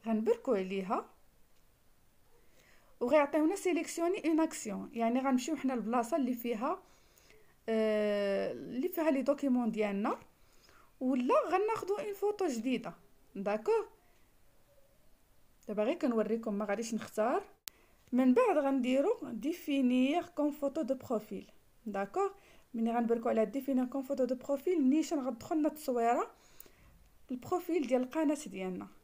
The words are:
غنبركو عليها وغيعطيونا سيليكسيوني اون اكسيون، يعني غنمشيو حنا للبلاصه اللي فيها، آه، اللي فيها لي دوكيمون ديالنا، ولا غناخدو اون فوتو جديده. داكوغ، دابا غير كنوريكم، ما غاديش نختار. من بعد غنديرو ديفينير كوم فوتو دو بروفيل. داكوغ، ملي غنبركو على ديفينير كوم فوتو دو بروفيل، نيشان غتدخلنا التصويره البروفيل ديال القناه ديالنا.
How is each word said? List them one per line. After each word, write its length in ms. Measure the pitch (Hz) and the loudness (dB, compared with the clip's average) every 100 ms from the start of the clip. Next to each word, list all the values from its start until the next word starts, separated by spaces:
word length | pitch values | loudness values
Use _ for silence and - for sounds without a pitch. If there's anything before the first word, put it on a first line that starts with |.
| 226 | -2
غنبركو 480 | 220 226 466 - | -2 0 0 2
عليها 560 | 208 185 196 190 269 - - - _ - - - _ _ _ _ _ _ - - - - - - - | 0 0 -4 -2 -4 -4 -18 -20 _ -20 -20 -20 _ _ _ _ _ _ -20 -20 -20 -20 -20 -20 -6
وغيعطيونا 560 | 240 294 285 311 311 392 | 4 4 4 4 2 2
سيليكسيوني 720 | 370 330 330 - 339 392 302 | 0 0 -2 -2 -2 0 0
اون 120 | 320 | 2
اكسيون، 500 | 320 - 214 190 185 | 2 -2 -8 -8 -8
يعني 280 | 233 226 247 | -2 0 2
غنمشيو 360 | 262 254 - 302 | 2 0 0 -4
حنا 160 | 262 | -2
للبلاصه 440 | 254 208 247 226 339 | -2 -2 -2 0 0
اللي 180 | 254 | 0
فيها، 480 | 240 - 214 262 370 - - - _ _ - - _ - | -2 -4 -4 -4 -4 -10 -20 -20 _ _ -20 -20 _ -2
آه، 840 | 220 220 214 208 202 202 196 190 | 0 2 2 2 0 0 0 -2
اللي 360 | 123 - 233 339 | -4 -8 -4 -4
فيها 220 | 349 320 | 0 0
لي 120 | 269 | 2
دوكيمون 480 | 254 285 285 247 233 | 2 0 2 2 0
ديالنا، 480 | 220 208 196 226 508 - _ - - - - - _ | 0 -2 0 -2 -4 -8 _ -20 -20 -20 -20 -20 _
ولا 340 | 254 262 247 539 440 | -2 0 2 2 2
غناخدو 460 | 359 427 453 370 | 0 0 -2 -2
اون 200 | 403 427 | -4 -4
فوتو 320 | 403 403 415 370 | -2 -2 0 -2
جديده. 480 | 233 233 247 226 - - - _ | -2 -2 -2 -4 -14 -20 -20 _
داكوغ، 500 | 190 196 214 226 453 - - _ _ _ _ - _ _ _ - _ - - _ - - _ - | -8 -4 -2 2 0 0 -12 _ _ _ _ -20 _ _ _ -20 _ -20 -20 _ -20 -20 _ -8
دابا 140 | 208 | -2
غير 120 | 214 | 0
كنوريكم، 600 | 320 277 226 214 226 226 | 2 0 2 0 -2 -2
ما 100 | 202 | -4
غاديش 300 | 208 202 226 | -2 -2 -2
نختار. 500 | 220 - - 220 339 403 - - - _ _ _ | -4 -4 0 0 0 -4 -16 -18 -18 _ _ _
من 220 | 247 262 | 4 6
بعد 240 | 254 494 302 | 6 6 4
غنديرو 600 | 277 269 240 262 311 494 | 4 2 2 4 4 0
ديفينير 1040 | 269 226 247 339 - 277 247 254 262 330 339 | -4 -6 -4 -6 0 2 4 4 4 2 -2
كوم 240 | - 294 | 0 0
فوتو 320 | 285 277 269 | 0 -4 -2
دو 120 | 247 | -2
بروفيل. 560 | 262 - 220 214 196 - - _ _ 226 | -4 -2 -4 -4 -12 -12 -20 _ _ -8
داكوغ، 440 | 196 202 359 392 392 - - _ | -4 -4 0 -2 -2 -20 -20 _
ملي 180 | 226 226 | -4 0
غنبركو 360 | 233 226 233 233 | 0 2 0 2
على 180 | 226 220 | 2 2
ديفينير 380 | 269 269 254 | -2 0 0
كوم 180 | 254 277 | 0 -4
فوتو 220 | 262 277 | -4 -2
دو 100 | 247 | 0
بروفيل، 540 | 262 - 277 359 359 262 | -2 -2 -2 0 2 4
نيشان 380 | 302 311 311 254 | 4 2 -2 -4
غتدخلنا 420 | 254 - 320 294 | -8 -4 0 0
التصويره 600 | 294 - 240 233 254 453 - - - - - - - - - - | -2 -4 0 2 2 0 -8 -20 -20 -20 -20 -20 -20 -20 -20 -10
البروفيل 560 | 254 - 359 349 339 240 | -10 -4 -4 0 -2 2
ديال 160 | 254 | 0
القناه 360 | 254 320 302 294 - | 0 0 0 0 -4
ديالنا. 420 | 190 185 185 202 - | -8 -6 -6 -10 -18